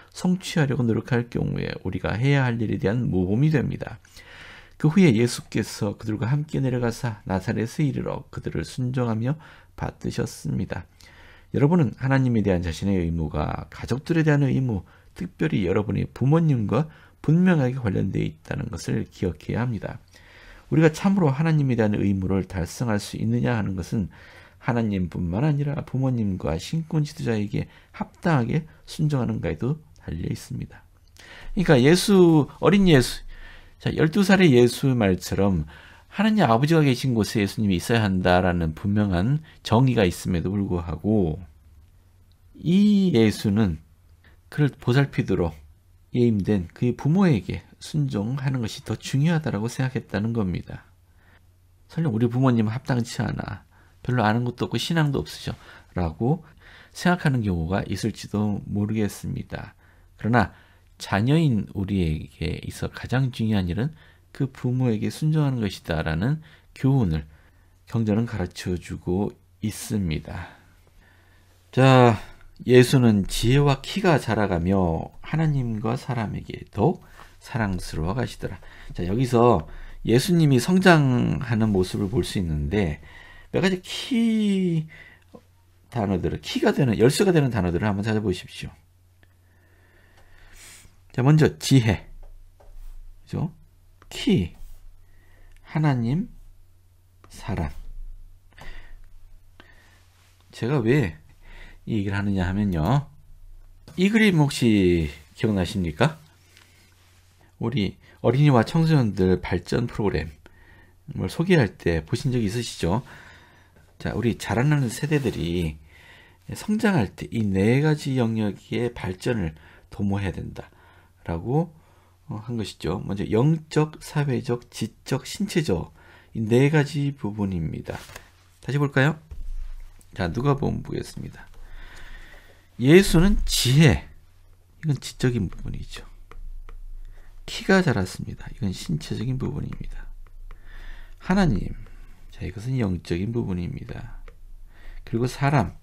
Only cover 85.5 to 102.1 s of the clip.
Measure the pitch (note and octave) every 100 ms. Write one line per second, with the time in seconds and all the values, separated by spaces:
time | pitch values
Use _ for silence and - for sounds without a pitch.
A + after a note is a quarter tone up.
85.5 | _ _ _ _ A#2 G2+ F#2 F2+ E2 -
86.5 | B3+ C4+ - C3 F#2+ A#2 - G3 E3+ C3+
87.5 | A2+ F2+ E2+ G#2+ G2+ G#2+ G#2+ G#2 F2+ -
88.5 | - C2+ - _ _ _ _ _ _ _
89.5 | _ _ _ _ _ _ _ - - -
90.5 | - - - - - _ - B2+ D#3 C3+
91.5 | - - C3+ A2+ F#2 - - - - -
92.5 | - - - - - - - - - F3
93.5 | - - _ _ _ - - - F3+ E2+
94.5 | - - - - - - - - - -
95.5 | - - D#3 D3+ B2+ A#2 D#3 A#3+ - -
96.5 | - - - _ _ _ _ - - -
97.5 | F#2 D2+ - - - - - - - _
98.5 | - - - - - - - - - -
99.5 | - - - - - _ _ _ _ _
100.5 | - A#2 D3 A2 D3 G2+ - - - -
101.5 | - - - - A2+ G2+